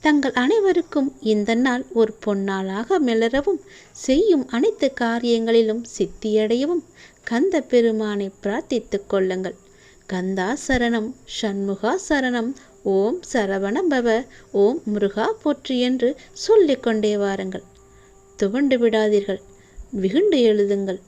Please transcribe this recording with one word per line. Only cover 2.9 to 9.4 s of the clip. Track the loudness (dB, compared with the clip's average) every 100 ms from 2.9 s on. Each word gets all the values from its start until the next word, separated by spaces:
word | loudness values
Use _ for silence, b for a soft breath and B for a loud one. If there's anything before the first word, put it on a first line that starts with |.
| 0 2
மிளரவும், | 2 0 0 -2 -4 B B B
செய்யும் | -14 0 2 4 2 2
அனைத்து | 0 0 0 -2 0
காரியங்களிலும் | -2 -2 0 0 4 2 2 0 -6 -6
சித்தியடையவும் | -6 -4 -2 0 2 0 0 -2 -6 B B B
கந்த | -6 0 0 0
பெருமானை | 2 2 2 0 -4 -4 -6 -6
பிரார்த்தித்துக் | -6 -6 -4 -6 -4 -8 -2
கொள்ளுங்கள். | -2 0 -2